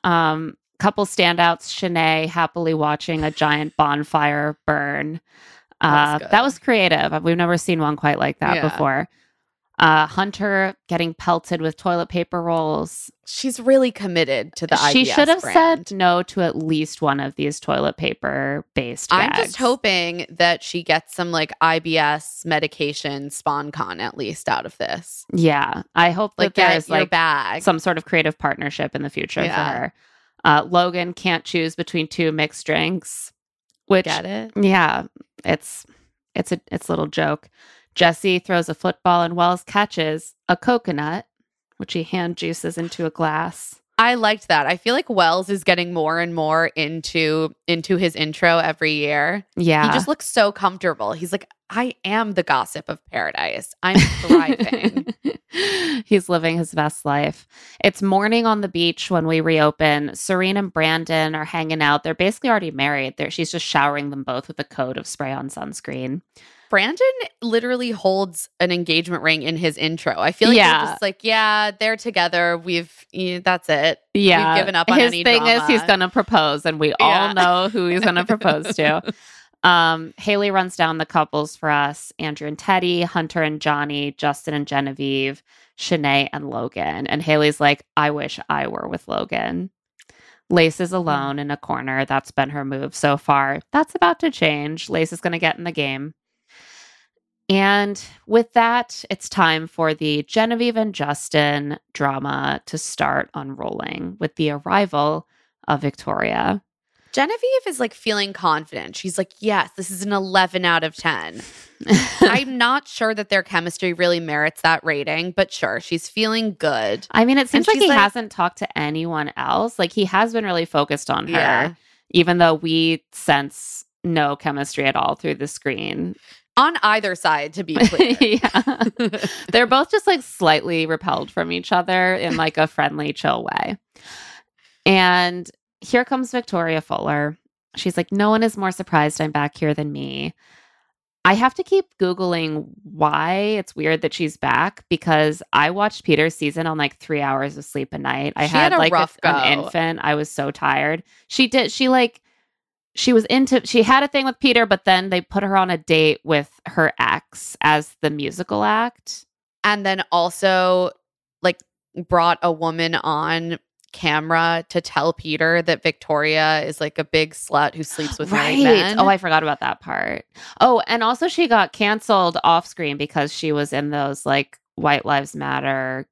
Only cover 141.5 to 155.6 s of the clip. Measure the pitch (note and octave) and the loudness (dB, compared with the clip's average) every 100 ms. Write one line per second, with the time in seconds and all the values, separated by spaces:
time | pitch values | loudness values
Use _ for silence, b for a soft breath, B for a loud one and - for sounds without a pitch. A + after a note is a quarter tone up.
141.5 | - - G4 - _ F3+ F3+ F3+ E3+ D#3+ | -2 0 0 0 _ -2 0 -2 -2 -2
142.5 | D3+ - - D3 D#3 D3+ D3+ D#3+ F#3+ G#3 | -4 -8 -18 -18 -2 0 2 0 0 0
143.5 | G#3+ F3+ - D#3 D#3+ D#3+ - D#3 - C#3 | -2 -6 -4 -2 0 -2 -4 -6 -2 0
144.5 | B2 F3 - _ D#3 - D#3 D3+ D#3 - | 2 0 -4 _ -4 2 2 2 0 -2
145.5 | - D3+ F#3 G#3+ - - D3 D#3+ - D3 | 0 2 0 -2 -2 0 2 2 0 -6
146.5 | E3 E3 D#3 C#3+ _ - D3 C#3 C3+ C#3 | -4 -4 -2 -4 _ -6 -4 -2 -2 -4
147.5 | C#3+ C#3+ C#3+ C3+ D#3 C3+ C3 C#3+ - D3+ | -8 -10 -8 -8 -6 -4 -4 -4 -4 0
148.5 | D#3+ D3+ F4 E3 E3+ D#3+ - E3 C#3+ C3 | 2 4 4 4 4 0 0 0 2 2
149.5 | C#3+ D#3+ E3+ E3 E3 - D3 D3+ - C#3 | 0 -2 -2 -2 -2 -2 -2 -4 -6 -6
150.5 | - C#3+ C#3 D3 D#3+ - b b - C4 | -2 -2 0 0 -4 -8 b b 0 2
151.5 | C4 A#3 - B3+ B3+ A#3 _ _ _ _ | 2 0 0 2 4 2 _ _ _ _
152.5 | _ _ _ _ - - A#3 A3 B3 C4+ | _ _ _ _ -2 4 4 4 2 4
153.5 | C4 - A#3 G#3+ C4+ C#4 C#4 C4+ B3 C4+ | 2 4 2 6 4 4 0 -2 0 4
154.5 | A#3+ A3 F#3+ - F#3 F#3+ F#3 - G3 G3 | 4 4 2 4 2 2 -2 -2 -4 2
155.5 | G3 | 2